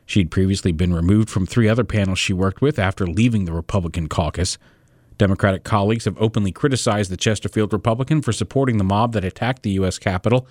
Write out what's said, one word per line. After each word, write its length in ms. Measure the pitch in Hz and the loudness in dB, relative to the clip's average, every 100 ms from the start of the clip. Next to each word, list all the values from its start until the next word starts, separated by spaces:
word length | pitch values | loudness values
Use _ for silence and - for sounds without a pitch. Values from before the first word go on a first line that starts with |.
| - | -2
She'd 260 | 104 80 | 0 2
previously 400 | - 95 98 98 | 2 2 2 0
been 220 | 80 90 | 0 0
removed 360 | 85 85 104 110 | 2 4 4 2
from 160 | - 90 | -2 -2
three 220 | - 107 | 2 2
other 160 | 113 | 2
panels 360 | 107 107 95 92 | 0 0 0 0
she 120 | - | -2
worked 300 | 92 95 - | 0 0 0
with 180 | 139 127 | 0 0
after 260 | 95 - 92 | 0 0 -2
leaving 380 | 85 120 110 | 2 2 2
the 80 | 90 | -2
Republican 560 | 82 - 104 85 85 78 | -4 -2 -2 -2 -4 -4
caucus. 500 | - 78 - 87 - _ _ _ _ _ - | -2 -2 -2 -4 -6 _ _ _ _ _ 0
Democratic 460 | 98 95 104 95 | 0 2 0 0
colleagues 420 | - 110 101 113 110 | -2 0 0 0 -2
have 160 | 90 | -2
openly 300 | 110 113 98 | -2 0 -4
criticized 580 | - 147 131 - 104 95 | -2 -2 0 0 -2 -2
the 80 | 90 | -2
Chesterfield 560 | 113 104 123 110 107 | -2 -2 -2 -2 0
Republican 480 | 104 113 117 135 156 | 0 -2 -2 0 -2
for 100 | 127 | 0
supporting 460 | 107 107 135 135 113 | -4 -2 0 0 2
the 60 | |
mob 300 | 95 101 120 | 2 2 0
that 120 | 110 92 | 0 -4
attacked 380 | - 117 131 | -4 -4 -2
the 80 | 107 | -2
U 120 | 95 | 0
S 140 | 92 - | 0 -2
Capitol 500 | - 92 - 123 127 | -2 -2 2 0 -2